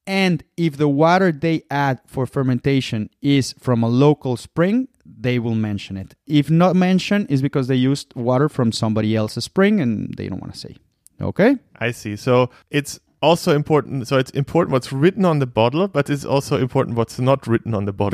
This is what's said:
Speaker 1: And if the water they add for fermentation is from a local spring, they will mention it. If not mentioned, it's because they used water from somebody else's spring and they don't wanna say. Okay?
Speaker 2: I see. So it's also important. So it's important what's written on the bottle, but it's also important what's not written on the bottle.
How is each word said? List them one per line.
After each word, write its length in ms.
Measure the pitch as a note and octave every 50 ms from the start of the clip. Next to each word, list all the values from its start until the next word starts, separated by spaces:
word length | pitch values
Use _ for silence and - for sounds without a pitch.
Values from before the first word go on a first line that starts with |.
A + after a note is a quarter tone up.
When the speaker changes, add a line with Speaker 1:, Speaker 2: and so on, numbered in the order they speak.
| _
Speaker 1:
And 360 | - G3 G3 G3 F#3 F3 D3 - _ _
if 220 | - E3+ E3 C#3 C3+
the 100 | D3+ D3
water 420 | C#3 C#3 D#3 E3 F3 F#3 F#3+ F#3
they 320 | D#3+ C#3 D3+ E3 E3 D3+ - _
add 300 | C#3 C#3+ C#3+ C#3 C3 - _
for 200 | _ - - B2+
fermentation 840 | A#2+ - C#3+ C3+ C3 B2+ A#2+ - C#3 C#3 C3+ B2 - - A2 G#2+ - - _
is 340 | - C#3+ C#3 C#3 B2 - - -
from 220 | - - B2 A#2 A#2
a 60 | A2+
local 500 | A#2 B2+ C#3 D3 D3+ - - C3+ B2 A2+
spring, 500 | - - _ D#3 E3+ F#3+ G#3 B3+ C4 - _ _ _
they 340 | - - A2 A2 B2 B2 B2
will 160 | A2+ A#2+ A2+
mention 440 | A2 G#2+ G#2+ G#2 G2 - - G2 F#2+
it. 160 | F#2+ - - _ _
If 240 | - D3+ D3 C#3+ D3+
not 240 | D#3+ E3 F3 F#3 F3+
mentioned, 520 | F#3 F#3 F3+ F#3 F#3 - - G3+ G#3 G3+ -
it's 140 | D3+ C3+ C3
because 260 | C#3+ - C#3+ C3 B2
they 60 | C3+
used 380 | B2+ B2+ C3 C#3 C#3+ - - -
water 320 | C3+ A#2+ A#2+ B2+ B2+ C#3+ D3+
from 240 | - - A2 A2+ G#2+
somebody 420 | - - A2 A2 A2 A2 G#2+ A2
else's 300 | A2 G#2+ G#2+ - A#2+ A#2
spring 360 | - - - F#3+ G3+ A3 G#3
and 340 | D3 A#2+ A2 G2+ - - G1+
they 120 | - G2 G2
don't 100 | F#2+ F2+
wanna 140 | - - -
say. 220 | - - - - - _ _ _ _ _ _ _ -
Okay? 380 | G2 F#2+ G2+ - F#3 A#3+ C#4+ B3 - _ _ -
Speaker 2:
I 120 | A2+ A#2
see. 260 | A#2+ - - G#2+ G#2
So 320 | G#2 - C3+ B2+ B2 B2+ B2 - - _ _
it's 280 | - D3 C#3 - - - _ _ _ _ -
also 320 | D3+ E3+ E3+ - F#3+ D#3
important. 540 | D3 D3 - D#3 D3 B2+ - C#3 C#3 B2+ -
So 80 | C#3
it's 140 | C3 C3 -
important 420 | - C#3 C#3 - - D#3+ F#3 - C3+
what's 180 | C3 - - C#3
written 320 | C3+ C#3+ F3+ F#3+ - F#3+
on 120 | F3+ D#3+ D3
the 80 | C3+
bottle, 400 | B2+ A#2+ G#2+ A2 A#2+ C3 D#3+ F#3+
but 220 | G3+ F#3+ D3 C#3 -
it's 160 | D3 C#3 -
also 320 | - - C#3 - - D3
important 400 | C3+ C3+ B2 - C3+ C3 - B2
what's 240 | A#2 A2+ - - -
not 260 | B2+ B2+ C#3 C3+ -
written 280 | A2+ A2+ A#2 - A#2 A2
on 100 | G2+ G2+
the 80 | G2+ G2
bottle. 180 | G2 G#2 G2+